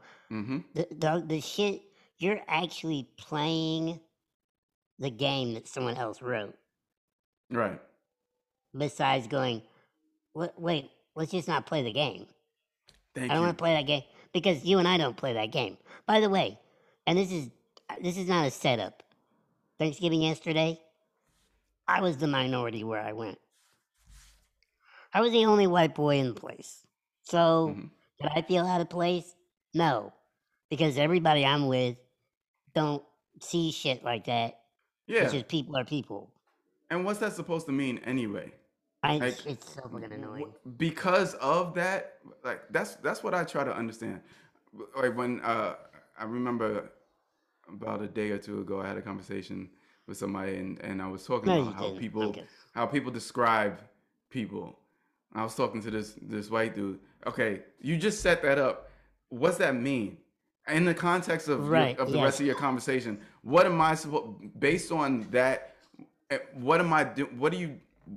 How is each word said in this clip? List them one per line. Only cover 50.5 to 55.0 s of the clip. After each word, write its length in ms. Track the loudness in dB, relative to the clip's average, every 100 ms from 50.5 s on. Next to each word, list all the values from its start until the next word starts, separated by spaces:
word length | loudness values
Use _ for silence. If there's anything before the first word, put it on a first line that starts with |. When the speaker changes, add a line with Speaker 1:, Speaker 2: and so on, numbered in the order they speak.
| -6
Speaker 1:
and, 220 | -8 -10
and 200 | -8 -8
I 60 | -8
was 180 | -10 -4
talking 220 | 0 2
Speaker 2:
No, 140 | 2
Speaker 1:
about 60 | 0
Speaker 2:
you 60 |
Speaker 1:
how 60 | -4
Speaker 2:
didn't. 140 | -6 -6
I'm 40 |
Speaker 1:
people, 340 | -6 -4 -4
Speaker 2:
kidding. 160 | -4 -14 -20 _
Speaker 1:
how 120 | -4 -2
people 260 | -2 -4
describe 680 | -8 -6 2 4 4 2 -4 -14 _ _ _ _
people. 480 | -8 -6 -8 -10 -16 _ _